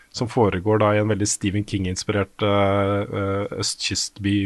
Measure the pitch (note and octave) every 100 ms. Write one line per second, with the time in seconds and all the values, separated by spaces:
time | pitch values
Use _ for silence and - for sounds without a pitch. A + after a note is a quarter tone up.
0 | _ - A#2 B2+ G#2 F2+ G2 G#2+ G#2 G#2
1 | G#2+ G2+ G#2 - G2+ G2+ G#2 G2+ F#2 F#2
2 | - G#2 F#2+ - G#2 G2+ G2 G2+ G2 G2+
3 | G2+ G2+ G2 G2 G2+ - G2+ - - G2+
4 | - - G2+ G2+